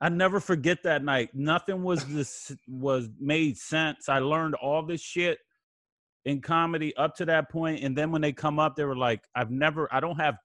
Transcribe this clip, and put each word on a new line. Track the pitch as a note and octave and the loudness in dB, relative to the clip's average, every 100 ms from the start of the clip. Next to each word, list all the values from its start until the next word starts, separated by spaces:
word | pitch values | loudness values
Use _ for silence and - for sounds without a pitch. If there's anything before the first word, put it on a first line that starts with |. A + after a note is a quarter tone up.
I | D#3+ | 0
never | E3+ F#3 G3 | 4 4 2
forget | - E3 D3+ F3 | 2 2 2 2
that | F3 D3 | 2 2
night. | C#3+ C3 A#2 | 2 2 0
Nothing | C3+ D3 E3+ - F#3+ | -2 0 0 0 -2
was | F3+ E3 C3+ | 0 0 -2
this, | D3 C3 - - C3+ | -4 -4 -8 -16 -16
<laughs> | - | -14
was | B2+ C3+ C3 A2+ A2 | -4 -2 0 -2 -6
made | C#3 D#3 D3+ G#2 | 0 2 2 -2
sense. | - D#3 D#3 C#3 - | -2 0 0 -2 0
I | C3+ | 2
learned | C3+ D#3 D#3+ C#3+ | 2 0 0 -2
all | C3+ D#3 D#3+ | 0 -2 -2
this | E3+ | -6
shit | - F3 F3 D3+ _ _ _ _ _ _ _ _ C3+ | -4 -2 0 -2 _ _ _ _ _ _ _ _ -4
in | C#3 | -4
comedy | D3 E3 E3 E3 D3+ - | 0 2 2 0 -2 0
up | D#3 - | -2 -2
to | E3 | 2
that | D#3+ D3 | 2 2
point, | E3 D#3+ D3+ | -2 -4 -2
and | C3+ C3 | -2 -2
then | D#3 | 0
when | D#3+ | 0
they | D3+ | 0
come | B2+ D3+ D3+ | 0 0 2
up, | D#3 D#3 | 0 0
they | C#3+ | -4
were | B2+ | 0
like, | B2 A2 _ B2 | 0 -2 _ -4
"I've | A2+ | -2
never, | B2+ D#3 D#3 D3 | 0 0 0 -2
I | D#3 | 0
don't | E3 D#3+ | -2 0
have | D3+ A#2 | 0 -2